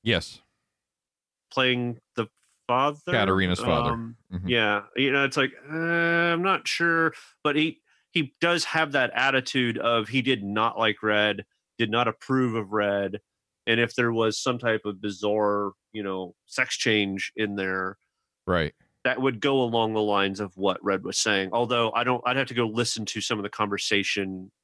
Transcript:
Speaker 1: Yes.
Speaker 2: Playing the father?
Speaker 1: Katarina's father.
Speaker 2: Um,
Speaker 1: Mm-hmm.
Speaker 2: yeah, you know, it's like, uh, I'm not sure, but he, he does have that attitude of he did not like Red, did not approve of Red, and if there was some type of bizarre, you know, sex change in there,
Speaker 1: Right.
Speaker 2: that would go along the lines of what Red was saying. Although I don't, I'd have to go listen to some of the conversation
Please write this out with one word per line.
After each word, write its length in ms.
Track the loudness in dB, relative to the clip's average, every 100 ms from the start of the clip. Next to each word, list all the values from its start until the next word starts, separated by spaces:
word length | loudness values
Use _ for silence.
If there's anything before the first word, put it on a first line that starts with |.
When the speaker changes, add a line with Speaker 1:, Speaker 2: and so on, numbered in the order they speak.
Speaker 1:
Yes. 380 | 2 0 -2 -18 _ _ _ _ _ _ _ _ _ _ _
Speaker 2:
Playing 460 | 0 0 0 -2 -6 _ -6
the 120 | -6 _ _ _ -2
father? 400 | 2 2 -2 -2
Speaker 1:
Katarina's 480 | 0 2 2 2 0
father. 320 | 0 0 0
Speaker 2:
Um, 240 | -4 -8 -14 _
Speaker 1:
Mm-hmm. 160 | -6 0
Speaker 2:
yeah, 340 | 2 2 0 -2 -2
you 160 | 0
know, 120 | 2
it's 120 | 0 0
like, 160 | -2 -4 -10
uh, 60 | -6
I'm 680 | -2 0 2 2 2 2
not 240 | 0 0 -2
sure, 460 | 0 2 2 0 -2 -20 _
but 100 | 0
he, 280 | 2 0 -4 _ _ _
he 220 | -4 -4 _
does 240 | 0 0
have 280 | 0 0 2
that 180 | 2 0
attitude 600 | 2 2 2 0 0 0 0
of 300 | 2 2 0
he 140 | -2
did 200 | 0 0
not 360 | 0 0 0 2
like 240 | 0 0
Red, 420 | 2 2 2 0 -8 _ _ -4
did 120 | 0
not 180 | 2 0
approve 460 | -2 -2 2 2
of 180 | 0 -2
Red, 480 | 0 2 2 -2 -6 _ _ _ _ 0
and 120 | 2
if 160 | 2
there 160 | 2 0
was 260 | 2 0 0
some 200 | -2 -2
type 240 | 0 -2 -2
of 140 | -6
bizarre, 680 | -8 -4 0 2 2 0 -4 -8 _
you 100 | -8
know, 320 | -6 -6 -8 _ _
sex 300 | -4 -4 0
change 560 | 2 2 2 -4 -8 -4
in 200 | -4 -4
there, 420 | -4 -4 -6 -8 _ _ _ _ -2
Speaker 1:
Right. 260 | 0 0 _ _ _
Speaker 2:
that 160 | -2 0
would 200 | -2 0
go 200 | 0 2
along 300 | 2 2 0
the 80 | 0
lines 400 | 2 2 0 -2
of 160 | -8 0
what 260 | 0 0
Red 220 | -2 -2
was 140 | -2 -2
saying. 320 | 2 2 0
Although 400 | 0 0 2 2
I 100 | 0
don't, 180 | 0 0 0
I'd 100 | -2
have 120 | -2
to 60 |
go 120 | 0 0
listen 380 | 0 -2 -4 -6
to 140 | -6
some 180 | -4 -4
of 40 |
the 80 | -4
conversation 1000 | -2 -2 -2 0 0 0 -2 -4 -8 -14 _